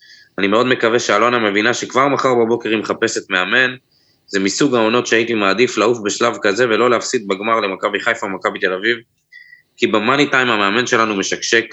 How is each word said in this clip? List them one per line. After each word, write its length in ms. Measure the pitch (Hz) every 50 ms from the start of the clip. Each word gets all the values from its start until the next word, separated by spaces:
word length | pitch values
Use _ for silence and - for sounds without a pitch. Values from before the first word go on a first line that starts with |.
| - - - - - _ _ -
אני 80 | 95 98
מאוד 180 | 104 113 123
מקווה 320 | 127 127 120 - 113 113 120
שאלונה 400 | - - 107 104 110 120 123 120
מבינה 360 | 113 104 98 104 107 120 120
שכבר 340 | - - - - 123 135 143
מחר 260 | 135 123 - 135 123
בבוקר 340 | 120 117 110 117 117 - 107
היא 100 | 110 110
מחפשת 520 | 98 - 98 - 113 110 - 113 - -
מאמן. 400 | 98 92 92 92 113 123 131 127 127 127 _ _ _ _ _ _ _ _ _
זה 140 | - - 98
מסוג 340 | 98 98 - - 147 139 127
העונות 320 | 120 110 107 113 120 120
שהייתי 280 | - 120 113 117 113 117
מעדיף 440 | 110 104 95 95 101 123 120 - 113
לעוף 200 | 101 110 127 - 101
בשלב 320 | 101 95 - 120 117 110 101 -
כזה 220 | 107 95 107 127 120
ולא 220 | 110 104 117 123
להפסיד 380 | 123 110 - - - 127 107 98
בגמר 320 | 98 95 104 113 113 113
למכבי 400 | 104 98 95 90 - 107 101 98
חיפה 260 | 95 117 113 - -
ומכבי 320 | 101 95 90 - 107 101 -
תל 140 | 101 92 92
אביב, 240 | 92 98 113 120 113 120 _ _ _ _ _ - - - - - - _ _ _
כי 100 | - -
במאני 440 | 107 101 107 104 117 131 139 147 139
טיים 180 | - 131 127 123
המאמן 380 | 113 104 101 98 101 117 123
שלנו 300 | 110 - 113 113 110 107
משקשק, 480 | 95 92 - 90 87 - - - 117 113 113